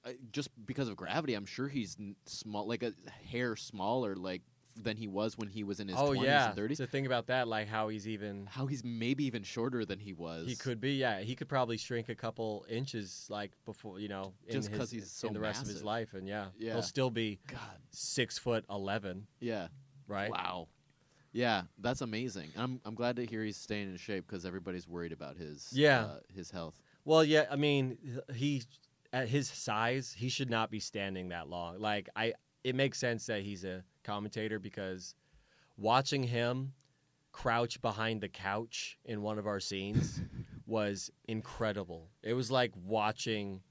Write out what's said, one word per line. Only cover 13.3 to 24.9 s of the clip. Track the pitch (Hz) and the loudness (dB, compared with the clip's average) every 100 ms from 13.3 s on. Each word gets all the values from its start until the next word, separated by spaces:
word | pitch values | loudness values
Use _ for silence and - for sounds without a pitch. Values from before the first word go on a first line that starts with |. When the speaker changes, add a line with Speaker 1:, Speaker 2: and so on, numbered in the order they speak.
| 104 101 - - | -6 -6 -10 -14
Speaker 2:
before, | 104 107 95 | -10 -10 -8
you | 104 | -6
know, | 98 95 95 - | -4 -6 -10 -4
in | |
Speaker 1:
Just | 131 104 | -4 -2
Speaker 2:
his, | 107 | -2
Speaker 1:
'cause | 117 | -4
he's | 117 95 | -6 -10
so | - 113 | -6 -4
Speaker 2:
in | |
the | 107 | -2
rest | 107 107 | -2 -2
of | 123 | -6
his | 101 | -6
Speaker 1:
massive. | |
Speaker 2:
life, | 107 113 110 | -2 -2 -2
and | 95 95 | -6 -4
yeah. | 104 98 98 | -4 -6 -6
Speaker 1:
Yeah. | 113 | -2
Speaker 2:
He'll | 117 | -2
still | 113 - 131 | 0 2 2
be | 117 113 101 - | 2 0 -2 -10
Speaker 1:
God. | - - - - - - - 120 - | -10 -10 -14 -16 -8 -2 2 0 0
Speaker 2:
six-foot-eleven. | 123 113 - 101 98 107 98 92 107 _ | 2 0 0 -4 0 0 -2 -6 -10 _
Speaker 1:
Yeah. | 117 110 85 - - - - | -4 -2 -4 -10 -20 -20 -4
Speaker 2:
Right? | 101 104 | -2 0
Speaker 1:
Wow. | 92 90 90 82 _ _ _ _ _ _ | 0 0 -2 -8 _ _ _ _ _ _
Yeah, | 113 120 104 90 - | 2 6 6 2 -2
that's | 110 127 | 0 0
amazing. | 123 107 127 95 78 92 | 0 0 -2 -4 -6 -2
I'm, | 127 127 | -2 -2
I'm | 107 | -6
glad | 110 120 123 | 0 2 2
to | 117 | 0
hear | 110 | 0
he's | 107 101 | -2 -4
staying | - 104 98 | -2 -2 -2
in | 90 | -6
shape | - 98 - | -4 -4 -2
'cause | 95 | -6
everybody's | 90 92 90 90 | -4 -4 -4 -6
worried | 85 | -6